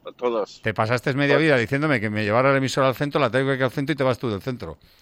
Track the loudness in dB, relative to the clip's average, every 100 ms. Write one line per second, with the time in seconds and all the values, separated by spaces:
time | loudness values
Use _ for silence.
0 | -18 -6 -2 -2 -4 -6 -4 -2 0 0
1 | 0 0 2 4 4 2 2 -2 0 0
2 | 0 -2 0 2 4 2 0 0 0 0
3 | -2 0 0 2 0 0 -2 -2 -4 0
4 | 0 0 -2 -4 -6 -8 -10 -14 -20 _